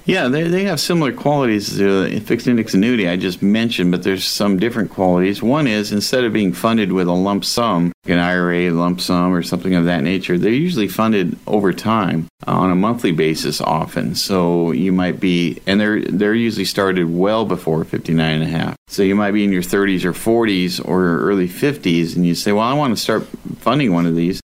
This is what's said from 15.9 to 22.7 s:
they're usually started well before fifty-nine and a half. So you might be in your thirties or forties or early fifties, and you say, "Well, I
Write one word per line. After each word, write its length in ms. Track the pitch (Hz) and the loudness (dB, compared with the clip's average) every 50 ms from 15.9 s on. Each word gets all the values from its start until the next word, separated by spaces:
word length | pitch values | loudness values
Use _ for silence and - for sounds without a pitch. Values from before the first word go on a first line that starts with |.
| 107 - | 0 -2
they're 340 | - - - 98 104 104 113 | -2 -2 0 0 2 2 2
usually 300 | 117 117 113 101 98 92 | 2 0 0 -2 -2 -4
started 460 | - - 104 98 95 92 90 85 82 | -4 -2 0 0 0 2 0 0 0
well 320 | 85 87 98 104 110 113 107 | 0 0 0 2 2 0 0
before 400 | 95 90 87 - 80 78 80 82 | -2 -4 -4 -2 -2 -2 -2 -2
fifty-nine 600 | - - - - 82 80 82 80 80 78 78 80 | -4 -6 -8 -4 -2 0 0 0 0 0 -2 -2
and 100 | 80 82 | -2 -2
a 40 | |
half. 180 | 80 76 80 - - _ | -2 -4 -4 -6 -10 _
So 140 | - - 98 | -8 -2 0
you 140 | 98 95 101 | 2 2 2
might 160 | 104 104 98 | 2 0 0
be 120 | 104 107 101 | 0 0 2
in 80 | 101 | 2
your 120 | 95 90 87 | 0 0 -2
thirties 420 | 92 104 101 98 98 95 87 92 | 0 0 0 0 0 0 0 -2
or 80 | 87 80 | -2 -4
forties 680 | - - 113 117 117 113 107 95 90 90 87 90 - | -2 0 0 2 2 2 2 2 0 0 -2 -4 -6
or 380 | - - 90 92 92 87 82 | -4 -2 0 2 2 2 2
early 300 | 80 - 95 101 95 90 | 0 0 0 2 0 0
fifties, 680 | 90 - - 143 147 139 143 - 90 85 85 82 82 - | -2 -2 -2 -2 -2 -2 -2 -2 0 2 2 0 0 0
and 120 | 87 90 | 0 0
you 80 | 87 82 | 0 0
say, 160 | - - 104 | 0 -2 0
"Well, 100 | 101 104 | 0 0
I 140 | 113 123 | 0 0